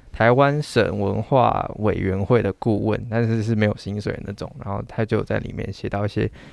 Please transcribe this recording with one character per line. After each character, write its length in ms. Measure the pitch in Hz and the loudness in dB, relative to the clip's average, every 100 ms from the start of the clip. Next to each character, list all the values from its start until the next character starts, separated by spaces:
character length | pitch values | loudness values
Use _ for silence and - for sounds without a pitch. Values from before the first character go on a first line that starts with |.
| - | -10
台 180 | - 113 | 0 4
湾 320 | 123 139 147 | 6 4 2
省 380 | 147 120 95 104 | 0 2 2 0
文 200 | 98 104 | -2 -2
化 480 | 104 135 117 - - - | 2 4 4 2 -2 -2
委 160 | 104 | 0
员 220 | 90 95 92 | 0 0 0
会 160 | 101 117 | 4 4
的 120 | 101 | 4
顾 340 | 92 120 104 110 | 0 0 2 2
问， 180 | 104 120 | 0 -2
但 160 | 113 113 | 0 0
是 160 | 113 | 0
是 140 | 107 110 | 0 2
没 100 | 107 | 2
有 100 | 101 | 0
薪 240 | - 104 | -6 -6
水 120 | - | -6
的 80 | - - | -6 -8
那 60 | |
种。 140 | 101 - - | -10 -10 -10
然 80 | 104 | -8
后 80 | 101 113 | -8 -6
他 180 | - | -4
就 160 | 110 110 | 0 0
在 140 | - 104 | 0 -4
里 140 | - | -4
面 200 | - - | -8 -8
写 160 | 95 104 | -8 -6
到 160 | 101 | -2
一 40 | 104 | -2
些 220 | - 107 - - | -2 -2 -4 -20